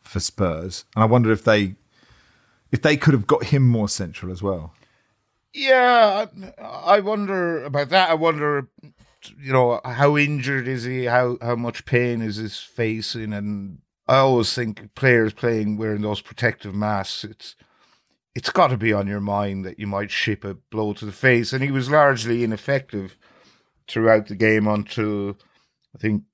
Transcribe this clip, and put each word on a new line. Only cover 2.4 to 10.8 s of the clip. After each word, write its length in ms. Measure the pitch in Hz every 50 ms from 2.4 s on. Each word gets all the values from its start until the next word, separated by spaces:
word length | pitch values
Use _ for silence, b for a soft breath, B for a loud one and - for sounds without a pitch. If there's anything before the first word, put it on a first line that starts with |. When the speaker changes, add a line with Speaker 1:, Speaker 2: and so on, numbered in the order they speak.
| b b b b b b
Speaker 1:
if 100 | - 131
they 160 | - 156 151 147
could 160 | - 156 143
have 140 | 123 101 -
got 180 | 147 - -
him 220 | - - 139 135 127
more 200 | 120 113 107 101
central 440 | - - 98 85 - - - 92
as 100 | 92 90 95
well. 300 | 98 95 87 78 80 _ _ _ _ _ _ _ _ _ _ _ _ _ _ _ _ _
Speaker 2:
Yeah, 720 | - 285 269 262 254 247 247 247 233 226 208 196 202 226 208 _ - 190 185 - -
I, 40 | - - - - - 165 196
I 40 | 214
wonder 640 | 196 196 214 208 202 196 196 185 180 170 170 156 123
about 260 | 143 135 143 143 127
that. 200 | 160 185 185 170
I 60 | 165
wonder, 520 | 156 160 165 160 151 147 147 147 143 135 - _ _ - 143 _ _ _ _ _ _ _ - - -
you 140 | 139 135 135
know, 260 | 131 127 120 120 113 -
how 320 | 127 123 117 143 143 147 147
injured 500 | 147 143 151 143 123 127 143 135 120 123
is 160 | 131 127